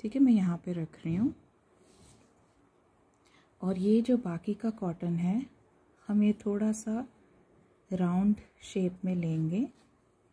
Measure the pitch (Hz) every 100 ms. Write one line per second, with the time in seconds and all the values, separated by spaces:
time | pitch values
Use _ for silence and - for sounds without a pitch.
0 | 214 269 269 220 185 170 - 175 160 -
1 | 160 170 247 - _ _ _ _ _ -
2 | - - _ _ _ _ _ _ _ _
3 | _ _ _ _ _ _ 185 190 196 220
4 | 233 247 190 170 - 208 226 220 185 165
5 | 175 170 175 214 277 - _ _ _ _
6 | - 208 208 208 208 202 214 214 - 220
7 | 269 _ _ _ _ _ _ _ _ 180
8 | 180 180 202 208 - _ - 196 180 180
9 | 185 180 165 160 160 185 285 - _ _
10 | _ _ _